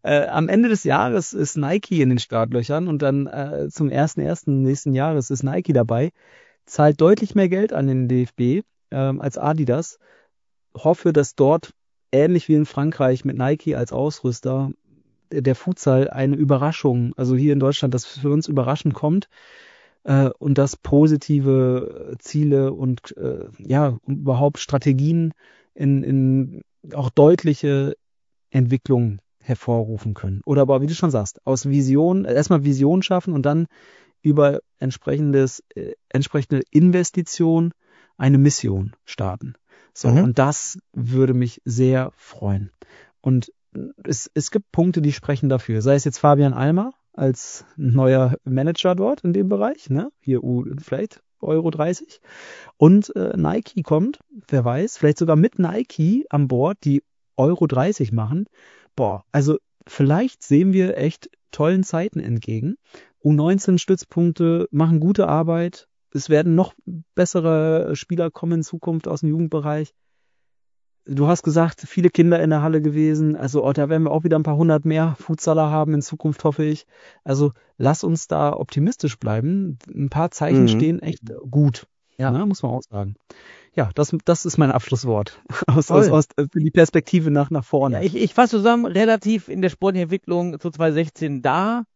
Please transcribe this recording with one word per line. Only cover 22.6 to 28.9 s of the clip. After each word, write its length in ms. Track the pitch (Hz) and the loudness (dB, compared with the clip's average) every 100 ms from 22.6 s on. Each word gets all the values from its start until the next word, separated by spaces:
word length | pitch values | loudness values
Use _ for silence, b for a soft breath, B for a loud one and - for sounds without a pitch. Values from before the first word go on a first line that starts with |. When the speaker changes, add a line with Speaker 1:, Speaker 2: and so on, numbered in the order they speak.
| 135 | 0
Speaker 1:
und, 420 | - 131 123 - - | -2 -4 -4 -8 -10
äh, 300 | 64 64 - - | -8 -8 -12 -18
ja, 400 | - 135 143 120 | -2 0 0 -2
und 160 | - 143 | -8 -6
überhaupt 400 | 143 127 143 - | -2 0 0 -2
Strategien 760 | - 139 147 131 147 165 165 b b b b | -6 -2 0 0 2 0 -2 b b b b
in, 300 | - 139 139 | -4 0 0
in 600 | 135 135 131 135 135 - - _ 151 | 0 0 2 0 -2 -10 -20 _ -12
auch 160 | 143 127 | -6 -2
deutliche 880 | - 147 175 165 143 147 139 139 - _ _ _ _ _ | 4 6 6 2 -2 -2 -2 -2 -8 _ _ _ _ _
Entwicklungen 720 | 131 120 131 - | 0 2 0 0